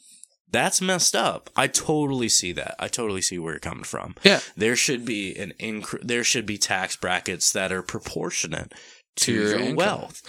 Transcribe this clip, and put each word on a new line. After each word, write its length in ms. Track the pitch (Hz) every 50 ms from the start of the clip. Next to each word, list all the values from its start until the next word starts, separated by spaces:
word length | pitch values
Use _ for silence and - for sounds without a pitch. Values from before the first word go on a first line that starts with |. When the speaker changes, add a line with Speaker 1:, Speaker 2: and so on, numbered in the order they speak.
| _ - - - - - _ _ _ _
Speaker 1:
that's 300 | - 113 139 190 190 -
messed 340 | 185 185 185 175 - - -
up. 360 | - - 156 - 110 - - -
I 120 | - 131
totally 640 | 139 - - - - 156 151 147 139 135 127 120 110
see 220 | - - - 90 85
that. 240 | - 65 - - -
I 100 | - -
totally 320 | - - 120 107 98 95
see 180 | - - 95 87
where 140 | 80 82 78
you're 60 | 76
coming 240 | - 85 65 - -
from. 300 | - - 52 50 - - - -
Speaker 2:
Yeah. 180 | - 196 147 - - -
Speaker 1:
There 200 | 85 101 113 123
should 280 | 120 - - 139 123 120
be 320 | 120 113 104 101 92 -
an 160 | - 101 90 - -
incre-, 400 | - 110 107 107 95 - - - -
there 220 | 120 120 120 113
should 220 | - - 127 107
be 100 | 104 104
tax 400 | 98 - - 104 92 95 95 -
brackets 560 | - - 90 90 90 - - 92 82 - - -
that 180 | 104 95 92
are 120 | 92 92 87
proportionate 880 | - - 113 - - - 80 156 175 - - - 80 78 82 85 - - - - - - - _ _ _
to 80 | - -
Speaker 2:
To 60 | - 117
your 140 | 110 104 104
Speaker 1:
your 80 | 104 113
Speaker 2:
income. 160 | 127 123 151
Speaker 1:
wealth 460 | 151 180 208 180 - - - - - -